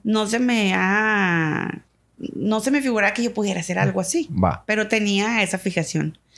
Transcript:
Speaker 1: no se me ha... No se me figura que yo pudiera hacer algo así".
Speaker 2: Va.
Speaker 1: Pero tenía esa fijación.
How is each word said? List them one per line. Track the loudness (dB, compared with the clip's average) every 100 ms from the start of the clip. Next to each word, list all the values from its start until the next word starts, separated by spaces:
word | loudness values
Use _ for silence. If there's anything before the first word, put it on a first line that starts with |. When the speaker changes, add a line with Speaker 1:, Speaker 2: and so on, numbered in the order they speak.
Speaker 1:
no | 0 0 0
se | 0
me | 2 2 2
ha... | 2 2 2 2 2 2 2 0 -2 -4 -8 -14 _ _ -14 -10
No | -4 -2 0
se | 2
me | 0
figura | 0 0 0
que | 0
yo | -2
pudiera | -2 -2 -2
hacer | -2 0
algo | 0 0
así". | -2 -2 -2
Speaker 2:
Va. | 0 0 0 -2
Speaker 1:
Pero | -2 0
tenía | 0 2 2 2 0
esa | 0 -2
fijación. | -2 -4 -2 -2 -2 -6 _